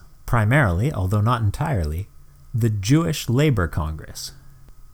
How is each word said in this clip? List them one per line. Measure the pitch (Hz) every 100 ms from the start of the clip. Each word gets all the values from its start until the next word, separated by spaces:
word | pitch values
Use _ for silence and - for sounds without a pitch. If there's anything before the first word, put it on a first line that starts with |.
| - - -
primarily, | 120 107 143 110 85 123
although | - 92 107
not | 110 120
entirely, | 104 - 160 110 76 80 98 - - - -
the | 117 117
Jewish | 104 98 151 170 151 -
Labor | 120 156 104 85
Congress. | - 78 78 - - - - - - - - -